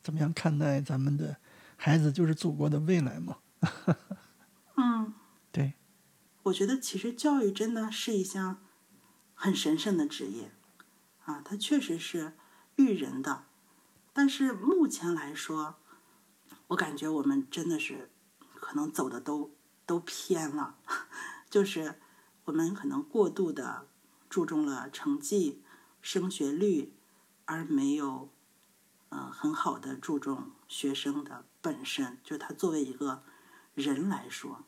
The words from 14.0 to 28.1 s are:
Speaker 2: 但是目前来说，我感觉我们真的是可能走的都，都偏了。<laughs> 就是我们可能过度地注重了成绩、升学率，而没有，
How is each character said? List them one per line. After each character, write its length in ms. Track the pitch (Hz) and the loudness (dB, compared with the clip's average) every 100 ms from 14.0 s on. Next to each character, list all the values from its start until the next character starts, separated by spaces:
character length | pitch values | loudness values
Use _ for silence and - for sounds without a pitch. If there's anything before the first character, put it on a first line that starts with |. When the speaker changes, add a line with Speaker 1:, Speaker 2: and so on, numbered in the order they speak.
| _ | _
Speaker 2:
但 120 | - 277 | 4 4
是 280 | 269 269 | 6 0
目 340 | 208 233 370 302 | 2 4 6 4
前 240 | - 170 | 2 -2
来 220 | 165 143 | -2 -4
说， 420 | 143 - 156 151 - _ - _ _ _ _ _ - _ | -8 -6 -4 -6 -10 _ -20 _ _ _ _ _ -20 _
我 80 | 175 | 0
感 200 | 151 143 | 0 -2
觉 120 | 156 | 0
我 140 | 156 | 2
们 240 | 139 139 131 | 4 2 0
真 180 | 175 165 | -4 -2
的 100 | 156 | 0
是 320 | - 127 127 _ _ _ - | -2 -8 -12 _ _ _ -20
可 200 | - - | -14 -6
能 160 | - - | -4 -2
走 200 | - 131 | -2 -4
的 100 | 120 | -4
都， 300 | 143 147 151 - _ _ | -4 -4 -6 -12 _ _
都 160 | - 170 | -2 -2
偏 480 | - - - 175 156 | -2 -10 -2 -2 0
了。 280 | 147 135 - - - - | -4 -6 -10 -8 -6 -6
<laughs> 380 | - - - - | -12 -12 -14 0
就 140 | 208 | 2
是 320 | 196 170 156 - - _ _ _ | 2 0 -6 -10 -20 _ _ _
我 80 | - | -4
们 220 | 156 165 | 0 0
可 120 | 202 143 | 0 -2
能 160 | 139 | -4
过 260 | 147 233 185 | -2 2 2
度 240 | 151 175 | 2 -2
地 360 | 139 123 110 - _ _ _ _ | -2 -6 -10 -14 _ _ _ _
注 160 | 196 156 | 0 2
重 180 | 156 | 2
了 240 | 147 131 139 | 0 -2 -6
成 280 | - 151 147 | -6 -2 -2
绩、 440 | - 208 156 - - - _ _ | 0 0 0 -2 -18 -20 _ _
升 300 | - 196 185 | -6 -2 -2
学 220 | 190 139 | -2 -2
率， 400 | 151 202 160 135 - _ _ _ _ | 2 2 2 -2 -14 _ _ _ _
而 200 | - 160 | -8 -6
没 320 | 165 143 139 147 | 0 2 2 0
有， 340 | 143 | -2